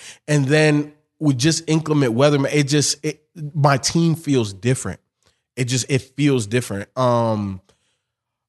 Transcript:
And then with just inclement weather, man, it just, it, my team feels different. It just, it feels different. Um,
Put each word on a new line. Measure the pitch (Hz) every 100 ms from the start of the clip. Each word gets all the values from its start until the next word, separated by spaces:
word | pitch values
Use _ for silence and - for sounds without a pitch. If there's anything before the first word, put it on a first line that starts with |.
| - - -
And | 151 135
then | 151 156 147 147 - _ -
with | 151 131
just | 143 156 -
inclement | 156 151 151 135
weather, | 113 147 147
man, | 135
it | 151
just, | 139 147 135 - 156
it, | 156 _ - 147 151
my | 143 135
team | - 175 170 160
feels | 147 135 107
different. | 95 117 131 101 87 _ _ _ _ _ -
It | 127
just, | 127 117
it | 135
feels | - - 143 131 104
different. | 120 120 98 104 -
Um, | 127 120 117 107 101 92 - _ _ _ _ _ _ _